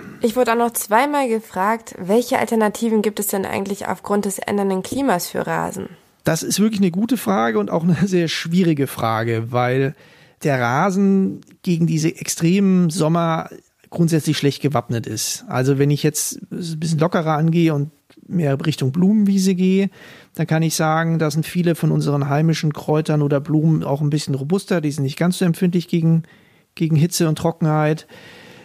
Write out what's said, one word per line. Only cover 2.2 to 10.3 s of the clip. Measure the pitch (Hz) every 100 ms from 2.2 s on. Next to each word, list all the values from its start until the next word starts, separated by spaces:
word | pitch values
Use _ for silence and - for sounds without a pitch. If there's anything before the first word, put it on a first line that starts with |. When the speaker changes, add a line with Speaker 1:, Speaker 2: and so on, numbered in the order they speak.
| 240 262
Speaker 1:
Alternativen | 226 220 208 - 233 220
gibt | 208 208
es | 208
denn | 196 190
eigentlich | - 196 202 -
aufgrund | 180 - 208 202
des | -
ändernden | - 202 196 185
Klimas | 190 254 269 202 -
für | - -
Rasen? | 165 165 185 - 175 _ _
Speaker 2:
Das | - 160
ist | - -
wirklich | 220 202
eine | 190
gute | 175 226 240
Frage | 226 196 226 214
und | 208
auch | 175
eine | 170 139 196
sehr | 185 165
schwierige | - 165 180 170 147 135
Frage, | - 113 110 113 113 117
weil | 123 123 131 135 - - - -